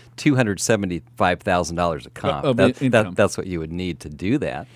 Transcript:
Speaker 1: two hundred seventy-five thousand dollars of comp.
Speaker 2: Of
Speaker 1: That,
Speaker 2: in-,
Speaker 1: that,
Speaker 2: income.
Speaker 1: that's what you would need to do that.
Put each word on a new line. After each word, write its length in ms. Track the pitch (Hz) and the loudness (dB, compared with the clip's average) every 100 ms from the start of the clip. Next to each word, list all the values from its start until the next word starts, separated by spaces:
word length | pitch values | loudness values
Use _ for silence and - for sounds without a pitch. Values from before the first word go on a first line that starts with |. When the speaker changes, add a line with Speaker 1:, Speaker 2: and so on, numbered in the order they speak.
| - - | -20 -4
Speaker 1:
two 180 | 143 | 0
hundred 260 | 131 113 92 | 2 2 0
seventy-five 800 | - 110 98 85 - - 92 90 | 0 0 0 -4 -8 -2 0 0
thousand 360 | - 90 85 85 | 0 0 0 0
dollars 300 | 87 78 - | 0 -2 -8
of 80 | |
comp. 320 | - - 71 143 | -8 -4 -2 0
Speaker 2:
Of 100 | 117 | 2
Speaker 1:
That, 240 | 98 123 | 2 2
Speaker 2:
in-, 100 | 135 | 2
Speaker 1:
that, 60 | 120 | 2
Speaker 2:
income. 140 | 104 | 2
Speaker 1:
that's 220 | 92 98 - | 2 0 0
what 100 | - | -6
you 100 | 87 | -6
would 140 | 80 | -6
need 280 | 87 90 82 | -4 -6 -6
to 80 | 78 | -10
do 300 | 73 90 139 | -6 0 0
that. 280 | 85 65 - | 0 -6 -10